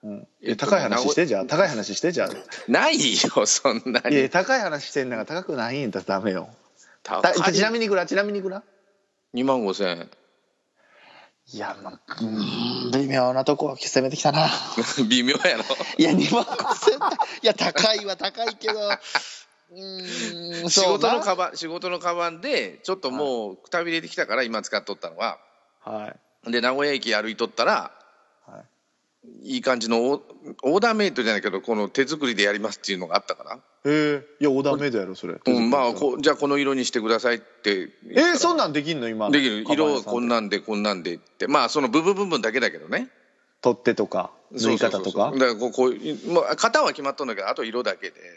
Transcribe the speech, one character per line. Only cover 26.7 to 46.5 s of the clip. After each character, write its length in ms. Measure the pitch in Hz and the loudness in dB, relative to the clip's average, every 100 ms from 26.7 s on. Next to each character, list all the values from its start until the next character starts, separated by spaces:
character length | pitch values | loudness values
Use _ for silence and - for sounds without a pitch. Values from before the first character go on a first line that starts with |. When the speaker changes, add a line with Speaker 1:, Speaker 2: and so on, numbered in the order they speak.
Speaker 2:
古 100 | 131 | 0
屋 80 | 147 | 0
駅 220 | 135 117 | -2 0
歩 160 | 107 107 | -2 -2
い 60 | 107 | -4
と 100 | 117 | -6
っ 20 | |
た 160 | - | 0
ら、 280 | 131 190 85 - _ _ _ _ - | 0 0 -2 -14 _ _ _ _ -20
Speaker 1:
は 160 | - - _ _ _ _ _ - - | -20 -20 _ _ _ _ _ -20 -20
い。 100 | - | -8
Speaker 2:
い 20 | 127 | -2
い 20 | |
感 180 | 123 123 | 0 0
じ 100 | 113 | 2
の 220 | 117 123 | 2 2
オ-、 120 | 147 - - - - | 0 -4 -20 -18 -4
オ 120 | 127 165 | 2 4
ー 20 | |
ダ 100 | 233 | 4
ー 40 | |
メ 120 | 220 202 | 2 0
イ 40 | |
ド 100 | - | 0
じ 60 | 110 | 0
ゃ 20 | |
な 60 | 104 | 0
い 40 | |
け 80 | 104 | 0
ど、 100 | 95 | -4
こ 160 | 104 110 | -2 -2
の 120 | 101 | 0
手 160 | - | 0
作 220 | 131 156 139 | 0 0 -2
り 80 | |
で 80 | 104 | 2
や 100 | 101 | 2
り 60 | 104 | 2
ま 140 | 107 | -4
す 60 | 101 | -8
っ 20 | |
て 100 | - | -6
い 60 | 95 | -6
う 20 | |
の 80 | 87 | -2
が 80 | |
あ 60 | 92 | -4
っ 40 | |
た 120 | - 90 | -4 -10
か 80 | |
ら。 120 | - 117 | -8 -16
Speaker 1:
へ 40 | _ _ | _ _
え。 380 | 143 151 151 143 - _ | 0 2 2 -2 -6 _
い 40 | |
や、 60 | 143 | 2
オ 100 | 135 | 2
ー 40 | |
ダ 80 | 139 | 2
ー 80 | 139 | 0
メ 80 | 143 | 0
イ 20 | |
ド 80 | 113 | -2
や 60 | |
ろ、 100 | 95 | -4
そ 140 | 92 90 | -8 -10
れ。 60 | |
Speaker 2:
う 260 | 82 - 123 | -4 2 2
ん、 100 | 113 | 4
ま 120 | 139 | 4
あ、 100 | 123 | 2
Speaker 1:
手 60 | - | 2
作 20 | |
り 0 | |
だ 0 | |
っ 0 | |
た 40 | 143 | 0
ら。 40 | |
Speaker 2:
こ 60 | 123 | 2
う、 40 | |
じ 80 | 147 | 2
ゃ 20 | |
あ 40 | 147 | 2
こ 120 | 143 | 2
の 100 | 143 | 2
色 160 | 139 | 2
に 100 | 135 | 0
し 60 | 120 | 0
て 100 | 120 | -2
く 80 | 110 | 0
だ 120 | 113 | 2
さ 100 | 120 | 2
い 40 | 117 | -2
っ 20 | |
て 380 | - _ 104 98 | -4 _ -2 0
言 100 | 82 | -2
っ 20 | _ - - | _ -2 4
た 40 | |
ら。 60 | 330 | 4
Speaker 1:
え 20 | |
ー、 40 | 330 | 4
そ 160 | 339 | 2
ん 20 | 330 | 2
な 100 | 196 | 0
ん 60 | |
で 100 | 151 | 0
き 100 | 147 | -2
ん 80 | 160 | -4
の？ 80 | 117 | -4
今 180 | 110 107 | -2 0
の。 40 | |
Speaker 2:
で 100 | 143 | 2
き 80 | 131 | 2
る。 160 | 107 | -2
Speaker 1:
カ 120 | 113 151 | -2 2
バ 0 | |
ン 20 | |
屋 0 | |
さ 60 | |
ん 40 | 151 | 2
っ 20 | |
て。 0 | |
Speaker 2:
色 0 | |
は 80 | 135 | 0
こ 180 | 104 120 | -2 -2
ん 60 | 123 | 0
な 140 | 120 | 0
ん 80 | 104 | 0
で、 100 | 98 | -4
こ 160 | 98 | -2
ん 80 | 104 | -2
な 120 | 104 | 0
ん 100 | 95 | -2
で 100 | 85 | -4
っ 40 | 85 | -8
て。 280 | _ _ - | _ _ 0
ま 180 | 143 | 2
あ、 40 | 117 | 2
そ 120 | 151 | 0
の 80 | 131 | 2
部 140 | 135 | 2
分 120 | 165 | 2
部 120 | 196 202 | 0 0
分 160 | 160 | 0
だ 80 | 110 | 0
け 80 | 120 | 0
だ 140 | 113 | -2
け 60 | 82 | -4
ど 100 | 78 | -6
ね。 200 | 143 254 _ _ _ _ _ | -6 -6 _ _ _ _ _
Speaker 1:
取 160 | 131 113 | 0 2
っ 20 | |
手 140 | - | 0
と 140 | 110 101 | 0 -2
か、 240 | 95 87 - _ 131 | -2 -6 -10 _ -2
Speaker 2:
そ 180 | 113 | 0
う 40 | 110 | 2
そ 100 | 117 | 2
う 20 | |
そ 80 | 101 | 0
う 60 | |
そ 60 | 95 | -4
う。 20 | |
Speaker 1:
縫 0 | |
い 0 | |
方 0 | |
と 40 | 95 | 0
か。 220 | 113 135 | 0 2
Speaker 2:
だ 0 | |
か 80 | 131 | 2
ら 20 | |
こ 120 | 107 123 | 2 -4
う、 20 | |
こ 160 | 113 127 | 2 2
う、 440 | 110 127 143 131 | 0 -6 -8 0
も 80 | 170 | 0
う 160 | 143 | 2